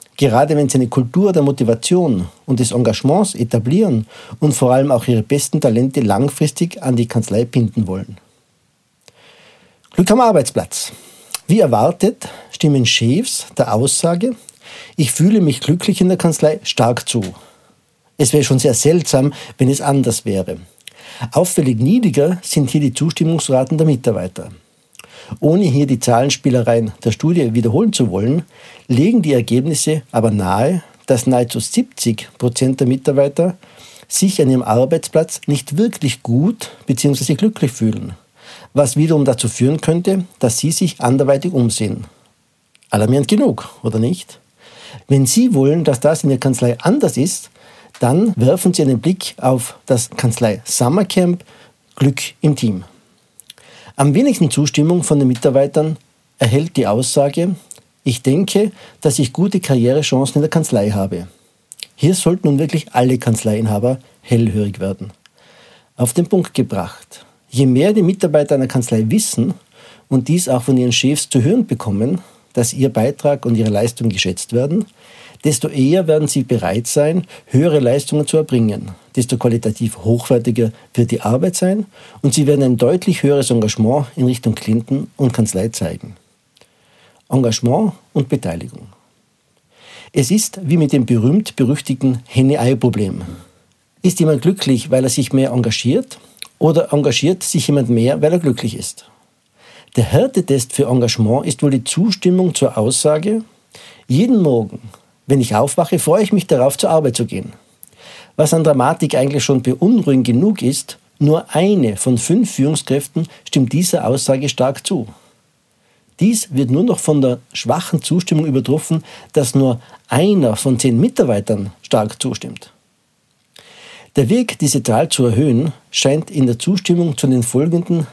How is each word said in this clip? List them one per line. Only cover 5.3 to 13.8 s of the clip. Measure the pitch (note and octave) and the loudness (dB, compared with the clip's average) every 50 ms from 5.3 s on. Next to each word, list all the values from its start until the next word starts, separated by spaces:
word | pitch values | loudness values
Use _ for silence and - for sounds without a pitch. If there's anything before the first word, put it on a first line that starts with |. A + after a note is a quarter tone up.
| C#3 C#3+ - - - D3+ | -2 -2 -2 -2 -4 0
Talente | D3 B2+ A2 A#2 B2+ C3 - D3 | 0 2 2 2 0 0 0 -2
langfristig | A#2 G#2 G2 G#2 C3+ C#3+ - - D#3 C#3+ - - F3 E3+ - - | 0 0 0 0 0 -2 0 -2 -2 -2 0 -2 -4 -4 -4 -6
an | C#3+ C3 B2+ | -4 -2 0
die | A#2 A#2 A#2 | 0 -2 -2
Kanzlei | - A#2+ G#2 - G2+ A2 A#2+ | -2 -4 -4 -2 -2 -2 -2
binden | A#2+ - B2+ A#2 G2+ - A#2 G#2 F2+ | 0 0 -2 -2 0 -2 -4 -4 -4
wollen. | F#2 F#2+ F#2+ - G2 - _ _ _ _ _ _ _ _ _ _ _ _ _ _ _ _ _ - _ _ _ - - _ _ - _ _ _ _ _ _ _ _ | -4 -8 -8 -10 -16 -20 _ _ _ _ _ _ _ _ _ _ _ _ _ _ _ _ _ -20 _ _ _ -20 -20 _ _ -20 _ _ _ _ _ _ _ _
Glück | - - F#3 F3+ G#3 | 0 0 2 4 4
am | C4 | 4
Arbeitsplatz. | B3 A3+ G3 D#3+ - - - G#2+ E2+ - - - - - - - - - - - - - - - _ - | 4 4 4 4 2 2 -2 -4 -6 -6 -8 -10 -10 -10 -12 -18 -20 -20 -20 -20 -20 -16 -16 -14 _ 0
Wie | E3 A3 | 2 4
erwartet, | F3+ C3+ A#2 G#2 A#2+ E3 F3 - F#3+ G#3+ - - - - - - - - - | 4 4 4 2 2 2 0 2 0 0 0 -2 -12 -18 -18 -20 -20 -20 -10
stimmen | - - D3+ C#3+ C3+ A#2+ | 0 2 2 4 4 2
Chefs | A#2 - - A#2 A#2 C3+ G3 B3+ - - - - - - - | 2 2 2 2 0 0 0 -2 -4 -6 -10 -10 -12 -2 -2
der | A#2+ A2 G#2+ | -2 0 0
Aussage, | A2+ | 0